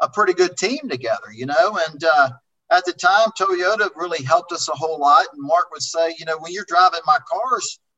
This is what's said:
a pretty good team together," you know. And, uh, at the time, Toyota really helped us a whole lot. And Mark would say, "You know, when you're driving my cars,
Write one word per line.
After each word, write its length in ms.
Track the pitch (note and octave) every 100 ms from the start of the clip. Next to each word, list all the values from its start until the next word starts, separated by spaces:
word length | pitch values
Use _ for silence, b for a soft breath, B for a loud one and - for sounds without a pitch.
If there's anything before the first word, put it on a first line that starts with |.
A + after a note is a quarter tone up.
a 80 | D3+
pretty 240 | - G3
good 240 | F3 F3+ F3+
team 320 | F#3+ C#4+ C#4
together," 420 | B2+ A#2 G#2 G#2
you 120 | A2
know. 340 | C3 D3 F#3+ G3+ D#3+
And, 160 | D3
uh, 280 | D#3+ D3+ C3 B2 _ _ -
at 140 | F3+
the 80 | F4
time, 380 | - F3+ G3+ A3 -
Toyota 500 | F#3+ F3+ F3+ G#3+ G3+
really 260 | D#3 F3 D#3+
helped 260 | C3 E3+ F3
us 160 | E3+ -
a 60 |
whole 260 | C#3+ D#3+ D#3+
lot. 260 | C#3+ D3+ F#3
And 100 | D3
Mark 300 | C#3+ E3+ E3+
would 120 | D3+
say, 320 | - E3 E3 E3
"You 60 |
know, 120 | E3 D#3+
when 120 | E3
you're 140 | F#3+ G3
driving 320 | F3 F#3 E3+
my 120 | D#3 D3 -
cars, 480 | F3+ B3+ A3+ - - _